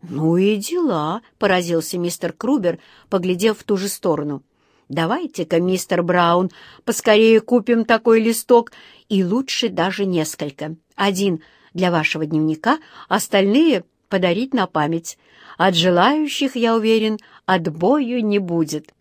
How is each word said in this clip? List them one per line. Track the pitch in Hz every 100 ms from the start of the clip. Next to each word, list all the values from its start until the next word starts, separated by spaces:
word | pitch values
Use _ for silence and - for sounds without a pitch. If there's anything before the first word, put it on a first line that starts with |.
«Ну | 170 143 156 175
и | 196 214
дела», — | 202 349 320 175 151 202 _ _
поразился | 202 185 170 165 165 180
мистер | 175 - 170
Крубер, | - 226 285 175 165 _ - _
поглядев | 196 180 180 220 208
в | -
ту | 202
же | 196
сторону. | - 190 147 147 139 _ _ _ _ _
«Давайте-ка, | 151 165 269 339 - 165 170
мистер | 180 185 - 175
Браун, | 170 180 170 175 185 - - - -
поскорее | 226 - 208 226 220
купим | 220 240 214 233
такой | 226 226 226 226
листок, | 220 226 - 240 233 - - - _
и | 196 180
лучше | 226 269 - 233
даже | 180 175 190 196
несколько. | 175 151 - 147 - 151 165 _ -
Один | 196 190 196 160 _ _ _
для | 175 180
вашего | 170 151 156 156
дневника, | 156 156 156 220 311 - - -
остальные | 202 - 202 196 233 330 220 - _ _
подарить | 196 180 175 262
на | 262 185
память. | 165 147 165 - - _ _ - -
От | 185 170
желающих, | 180 175 208 302 302 - 277 254
я | 233 226
уверен, | 220 220 220 214 - - -
отбою | 190 165 156 180 294 247 247
не | 214 202
будет». | 180 170 151 147 - _